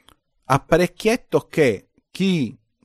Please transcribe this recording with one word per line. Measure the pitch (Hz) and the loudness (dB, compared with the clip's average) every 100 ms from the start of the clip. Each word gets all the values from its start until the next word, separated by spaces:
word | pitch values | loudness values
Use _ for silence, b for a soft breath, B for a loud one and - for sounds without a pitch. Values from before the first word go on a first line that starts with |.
| b b _ _ | b b _ _
apparecchietto | - 135 - 165 180 - 214 240 - 151 - | -2 -2 0 0 0 -2 -2 -2 -2 -4 -2
che | - 139 101 - _ _ | 0 0 0 -8 _ _
chi | - 190 175 117 - _ _ | -4 -2 0 -4 -8 _ _